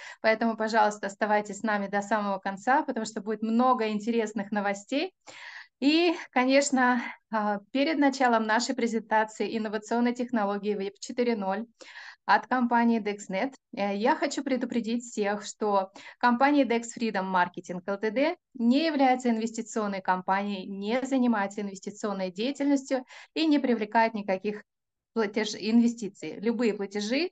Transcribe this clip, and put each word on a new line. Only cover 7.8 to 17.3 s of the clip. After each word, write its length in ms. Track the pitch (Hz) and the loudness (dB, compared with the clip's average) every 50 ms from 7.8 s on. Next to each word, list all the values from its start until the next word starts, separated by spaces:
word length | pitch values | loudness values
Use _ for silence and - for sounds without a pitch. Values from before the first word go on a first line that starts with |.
| 277 311 320 269 | 2 2 2 4
началом 480 | 285 277 262 - 262 247 233 220 220 | 2 2 4 4 4 4 4 4 2
нашей 300 | 214 214 233 233 - 240 | 2 2 2 2 0 -2
презентации 800 | - 233 233 214 220 208 - 220 214 220 220 - - 214 190 - 226 | -2 -2 0 0 -2 -2 0 2 2 2 0 -2 -4 -6 -4 -4 -4
инновационной 560 | 214 220 202 220 214 - 233 233 240 240 240 | -4 -4 -6 -6 -4 -2 0 2 2 0 0
технологии 640 | 247 247 240 - 220 202 196 202 202 196 208 202 202 | -2 -4 -2 -2 0 0 0 -2 -2 -2 -2 -2 -2
Web 200 | 196 202 - _ | -4 -6 -8 _
четыре 360 | - - 240 254 247 240 240 | -12 -8 -4 -2 0 0 0
ноль 300 | 208 190 190 190 202 233 - _ _ - - - - - - - - _ | 0 -2 -2 -4 -4 -6 -10 _ _ -20 -20 -18 -18 -18 -18 -20 -8 _
от 200 | - 196 - - | 2 2 2 2
компании 560 | - 247 262 247 240 240 233 233 233 233 226 | 0 0 0 2 2 4 4 4 4 2 2
Dexnet, 520 | 202 208 202 208 - - 185 190 233 277 - - _ _ - | 0 -2 -6 -6 -8 -6 -4 -4 -4 -4 -6 -10 _ _ -6
э, 200 | - 202 202 196 | -4 -2 -2 -2
я 200 | 196 214 262 311 | 0 0 0 0
хочу 280 | 311 349 294 - 311 269 | 0 -2 -4 -4 -4 -4
предупредить 600 | - 262 240 262 233 - 233 220 214 233 247 240 | -2 -2 -2 -2 -2 -4 -4 -2 -2 -4 -4 -6
всех, 400 | - - 220 208 202 208 208 208 | -8 -6 -4 -2 -2 -2 -4 -6
что 480 | - - - 220 208 202 196 190 - _ - - - - - | -10 -8 -4 -2 0 2 2 0 -2 _ -16 -20 -20 -6 0
компания 460 | - 240 240 240 269 285 294 285 269 | 2 2 4 4 4 4 6 4 4
Dex 180 | 214 233 233 233 - - | 4 2 0 -2 -4 -6
Freedom 300 | - 226 220 196 196 190 | -4 -4 -2 -2 -2 -2
Marketing 560 | 190 | 0